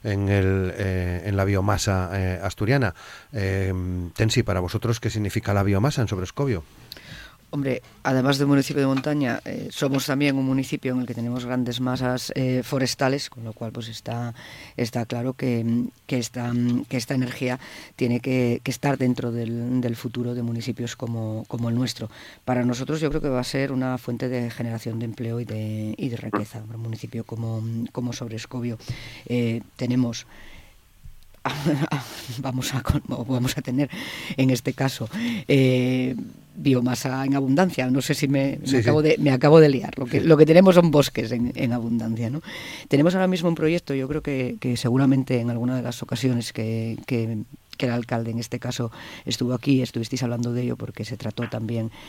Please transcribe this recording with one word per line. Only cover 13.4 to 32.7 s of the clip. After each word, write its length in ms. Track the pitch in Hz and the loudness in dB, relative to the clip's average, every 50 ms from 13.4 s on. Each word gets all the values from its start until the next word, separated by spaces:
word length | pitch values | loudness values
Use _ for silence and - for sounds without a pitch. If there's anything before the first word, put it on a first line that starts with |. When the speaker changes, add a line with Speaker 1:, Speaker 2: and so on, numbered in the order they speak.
| 113 | -12
Speaker 2:
lo 80 | 113 | -10
cual, 180 | 107 - 120 113 | -10 -8 -8 -8
pues, 160 | 101 123 113 | -8 -8 -10
está, 480 | 113 110 - - - 117 117 120 120 117 - - - - - - - - | -10 -12 -12 -10 -8 -6 -6 -6 -6 -8 -10 -16 -18 -18 -18 -20 -10 -6
está 300 | - 120 113 - 120 117 | -4 -4 -2 -2 -4 -4
claro 280 | - 123 120 120 131 127 | -4 -4 -4 -4 -4 -4
que, 500 | - 135 127 120 117 113 117 117 120 120 - - _ _ - | -4 -2 -2 0 0 0 0 0 0 -2 -4 -8 _ _ -4
que 100 | 139 123 | -4 -4
esta, 340 | 117 - - 123 120 120 120 120 120 120 120 127 - - | -4 -4 -6 -6 -4 -2 -2 0 0 2 0 0 -2 -2
que 80 | - | -4
esta 180 | 123 117 - 120 | -4 -2 -2 -2
energía 460 | 127 127 123 120 - 135 123 123 123 - - - - - - - | -2 -2 -2 -4 -4 -2 -2 -2 -4 -6 -12 -18 -18 -20 -12 -6
tiene 240 | - 131 120 120 120 | -2 0 0 0 0
que, 420 | 123 135 131 127 123 120 120 - - | 0 0 2 2 2 2 0 0 -2
que 80 | - | -6
estar 260 | 127 - - 143 139 131 | -6 -2 0 0 0 2
dentro 320 | 131 123 123 - 123 120 | 2 0 0 0 -2 -4
del, 500 | 117 117 117 110 117 117 117 123 127 127 | -4 -4 -4 -4 -4 -4 -4 -2 0 0
del 140 | 123 120 113 | 0 -2 -2
futuro 400 | 113 - 123 110 120 123 120 123 | -4 -6 -6 -4 -4 -4 -4 -4
de 80 | 123 | -4
municipios 540 | 117 117 117 117 113 120 107 - 120 117 - | -4 -4 -4 -4 -4 -6 -6 -6 -6 -8 -8
como, 480 | - 127 117 117 113 110 110 110 110 113 | -8 -6 -6 -4 -4 -4 -4 -6 -6 -8
como 220 | - - 117 117 117 | -6 -6 -4 -2 0
el 80 | 117 | 0
nuestro. 340 | 123 127 117 - - 113 110 - - - - - - - | 0 0 -2 -4 -6 -10 -12 -12 -14 -20 -20 -20 -10 -4
Para 200 | - 127 123 120 | -2 0 0 2
nosotros, 360 | 123 123 120 131 127 151 160 | 0 0 -2 -4 -4 -2 -2
yo 80 | 160 143 | -2 0
creo 120 | 143 156 | -2 -2
que 60 | 151 147 | -2 0
va 100 | 131 123 | -2 -2
a 40 | 123 | -2
ser 260 | - - 139 135 139 | -2 -2 -2 -2 0
una 280 | 135 127 131 127 127 123 | -2 -2 -2 -2 -2 -4
fuente 300 | - - 120 117 131 127 | -4 -6 -6 -4 -4 -2
de 220 | 127 123 120 117 | -2 -2 -4 -4
generación 480 | 117 - 120 117 113 113 - 120 113 113 | -4 -6 -6 -6 -6 -6 -6 -6 -6 -6
de 60 | 113 | -6
empleo 340 | 117 110 - 120 113 117 120 | -6 -6 -6 -6 -6 -4 -6
y 60 | 120 | -6
de, 500 | 107 110 110 110 107 107 110 110 110 - | -6 -6 -6 -6 -4 -4 -4 -6 -6 -6
y 120 | - - 131 | -4 -6 -6
de 80 | 117 | -6
riqueza. 440 | 113 - 107 104 104 104 - - 113 110 110 | -6 -6 -6 -4 -4 -6 -6 -10 -14 -14 -12
Un 120 | 113 113 | -10 -8
municipio 420 | 113 113 113 110 - 113 - 117 | -8 -8 -8 -8 -10 -10 -8 -10
como, 400 | 113 - 117 113 117 113 113 113 110 113 113 113 117 113 | -10 -8 -8 -6 -6 -4 -4 -4 -4 -4 -4 -4 -6 -6
como 200 | - - 120 123 | -6 -6 -6 -6
Sobrescobio, 640 | 117 - 123 117 110 110 - - - 127 117 120 117 113 - - - - - - - - - | -6 -8 -8 -8 -10 -10 -10 -10 -8 -6 -6 -6 -6 -8 -8 -10 -10 -10 -12 -14 -16 -14 -8
eh, 360 | - 123 123 120 117 113 117 - - - | -4 -2 0 0 0 -2 -4 -6 -10 -10
tenemos 500 | - 127 123 123 127 127 120 113 - - - - - - - - - - - - - - _ _ - - - - - - - - - - | -6 -2 0 2 2 2 0 -2 -8 -12 -16 -20 -20 -20 -20 -20 -20 -20 -20 -20 -20 -20 _ _ -20 -20 -20 -20 -20 -20 -20 -14 -8 -8
<laughs> 920 | 123 131 147 139 151 147 135 156 - - 139 123 - - - - - 120 120 | -6 -4 -2 0 0 0 0 0 -2 -2 -4 -6 -8 -12 -14 -12 -10 -8 -6
vamos 360 | 135 131 123 127 123 - | -4 -4 -2 -2 -2 -2